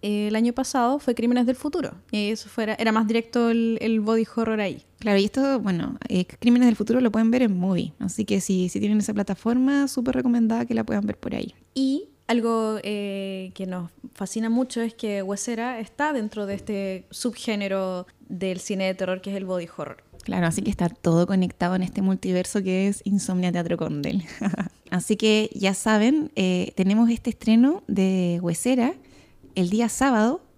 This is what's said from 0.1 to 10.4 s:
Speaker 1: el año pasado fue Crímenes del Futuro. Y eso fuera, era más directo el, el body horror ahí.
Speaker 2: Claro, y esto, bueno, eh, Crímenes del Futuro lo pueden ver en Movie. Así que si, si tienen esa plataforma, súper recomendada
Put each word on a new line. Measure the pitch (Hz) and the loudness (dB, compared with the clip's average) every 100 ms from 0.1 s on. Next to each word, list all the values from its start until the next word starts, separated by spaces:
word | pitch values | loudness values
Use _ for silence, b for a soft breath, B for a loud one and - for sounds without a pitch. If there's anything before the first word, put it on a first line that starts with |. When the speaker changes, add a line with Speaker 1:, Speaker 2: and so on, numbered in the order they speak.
| 208 208 | -2 0
Speaker 1:
el | 220 | 2
año | 233 | 2
pasado | 240 262 269 240 285 | 0 -2 0 2 2
fue | - 233 | 0 0
Crímenes | 233 247 240 | 2 2 2
del | 254 | 0
Futuro. | 302 349 285 175 - | -2 -4 -6 -8 -6
Y | 214 208 | -2 -2
eso | 220 - | -2 -6
fuera, | - 214 220 | -4 -2 0
era | 220 | 2
más | 220 220 | 4 4
directo | 226 226 240 233 | 0 0 0 2
el, | 233 226 226 | 4 2 0
el | 220 220 | 0 0
body | 208 226 226 - | 2 2 0 -2
horror | 226 220 | -2 0
ahí. | 202 147 _ _ | -2 -6 _ _
Speaker 2:
Claro, | 220 196 | 2 4
y | 202 | 4
esto, | - 277 269 | 2 0 2
bueno, | 202 180 - - - | 0 -2 -2 -6 -4
eh, | 180 180 | -2 -2
Crímenes | - 240 240 247 | 0 4 6 6
del | 220 | 4
Futuro | 202 233 | 2 2
lo | 247 | 2
pueden | 208 226 | 2 2
ver | 247 | 4
en | 247 185 | 2 2
Movie. | 180 180 165 - | 0 0 -2 -6
Así | 196 180 | -8 -4
que | 208 196 | 0 0
si, | - 190 180 | 2 0 0
si | 196 | 0
tienen | 208 214 | 0 2
esa | 208 208 | 0 -2
plataforma, | 196 190 226 240 262 285 277 | -2 -2 0 2 2 2 0
súper | - 247 | -2 -2
recomendada | 254 254 240 | 0 2 2